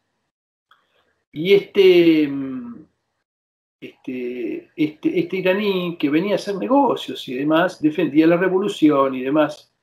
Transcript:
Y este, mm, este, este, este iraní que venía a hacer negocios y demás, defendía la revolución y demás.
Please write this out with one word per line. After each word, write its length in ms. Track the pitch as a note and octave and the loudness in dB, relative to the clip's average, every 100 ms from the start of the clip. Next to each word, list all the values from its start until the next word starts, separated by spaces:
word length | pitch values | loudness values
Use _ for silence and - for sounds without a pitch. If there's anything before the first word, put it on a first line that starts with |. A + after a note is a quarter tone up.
| _ _ _ _ _ _ _ _ _ _ _ _ _ | _ _ _ _ _ _ _ _ _ _ _ _ _
Y 240 | C#3 F3 | -8 2
este, 720 | G3 - G3+ F#3+ F3 E3 D#3 C#3+ | 2 2 4 6 6 6 4 2
mm, 580 | C#3 C3+ C3 A#2+ A#2 - _ _ _ _ _ _ _ _ _ | -4 -8 -10 -12 -16 -20 _ _ _ _ _ _ _ _ _
este, 920 | - - - B2+ B2 B2 A#2 - - | -20 -16 -12 -8 -8 -8 -8 -10 -12
este, 460 | - D3+ - D#3+ F#3 | -4 -4 -2 -4 -2
este 160 | E3+ F#3+ | -4 -2
iraní 600 | F3+ G3 G#3 F#3 F3 E3+ | 0 0 0 -2 -4 -4
que 120 | C#3+ | -2
venía 220 | D3+ G3+ | 0 0
a 20 | |
hacer 220 | F3+ G#3 F#3+ | -2 -4 -6
negocios 720 | G#3 C#4 C4 - - - - | 0 2 2 -2 -8 -12 -10
y 60 | |
demás, 460 | B2+ D3 D#3+ F3+ - | -6 0 0 0 -2
defendía 460 | D3+ D3+ D#3 C#3+ D#3+ | -2 -2 0 2 4
la 120 | F3 | 2
revolución 760 | F#3 F#3 G3+ - D3+ C#3 C3+ | 2 0 -2 0 2 2 0
y 80 | C3 | -2
demás. 500 | B2+ D3+ D3 - _ _ | -2 0 -2 -4 _ _